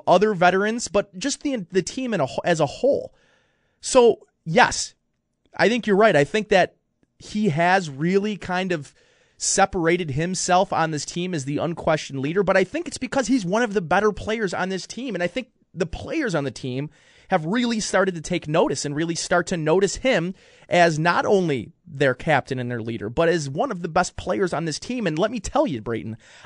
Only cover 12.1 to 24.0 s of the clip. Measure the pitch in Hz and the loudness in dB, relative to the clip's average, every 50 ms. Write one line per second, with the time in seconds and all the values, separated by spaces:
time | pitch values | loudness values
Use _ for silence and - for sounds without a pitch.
12.1 | 135 135 131 143 170 196 202 170 190 190 190 - - 311 339 - - - - 240 | -8 -6 -4 -2 0 0 2 4 4 2 2 0 -2 -6 -6 -8 -10 -10 -8 -4
13.1 | - 269 262 196 262 262 190 170 190 220 247 226 196 214 180 147 175 190 208 214 | -2 -2 0 2 0 0 0 0 0 0 0 0 0 -2 -2 0 0 2 2 2
14.1 | 208 - - 196 220 233 220 180 170 107 180 185 190 180 - - - 220 254 277 | 0 -2 -4 -6 -4 -2 -4 -4 -2 -4 -4 -4 -4 -6 -8 -10 -12 -10 -8 -8
15.1 | 202 170 175 180 - 254 247 - _ _ _ _ - 156 185 160 - - - - | -6 -4 -4 -4 -4 -6 -8 -10 _ _ _ _ -6 -6 -6 -6 -6 -10 -10 -6
16.1 | - 330 294 226 165 156 139 139 - - - 131 123 131 143 151 - _ _ _ | -4 -4 -2 -2 -2 -2 -2 -4 -6 -8 -8 -8 -6 -6 -6 -8 -10 _ _ _
17.1 | _ _ _ - 190 180 151 160 202 247 240 233 233 220 190 - - 190 196 190 | _ _ _ -2 -2 0 0 0 0 0 0 0 -2 -2 -4 0 0 2 2 0
18.1 | 180 170 151 - 180 165 - 147 151 170 226 302 151 131 - 143 143 147 165 170 | -2 -4 -6 -4 -4 -4 -2 0 0 2 2 2 0 -4 -6 -6 -4 -4 -4 -4
19.1 | 170 160 - - 185 175 175 - 185 170 151 151 160 190 196 190 - - - 262 | -4 -6 -4 0 0 0 0 0 -2 -2 0 2 2 2 2 0 0 0 0 0
20.1 | 247 180 160 180 196 _ _ _ _ - - - - 175 175 175 160 147 160 170 | 2 2 0 -2 -6 _ _ _ _ -20 -6 0 4 4 4 4 4 2 0 0
21.1 | 175 240 285 - 214 190 185 165 143 123 101 - - _ _ 175 156 135 147 135 | 2 2 2 2 2 2 2 2 0 -2 -4 -8 -14 _ _ -10 -2 0 2 2
22.1 | 127 - - 165 151 131 - - 131 127 123 120 123 117 110 117 117 110 101 107 | 2 0 0 2 2 2 2 0 -4 -6 -4 -6 -6 -6 -6 -6 -6 -6 -6 -6
23.1 | 120 160 165 165 175 175 147 135 135 165 240 285 220 175 175 175 156 180 | -2 0 2 2 2 0 -2 -4 -4 -4 -4 -4 -4 -6 -6 -2 0 0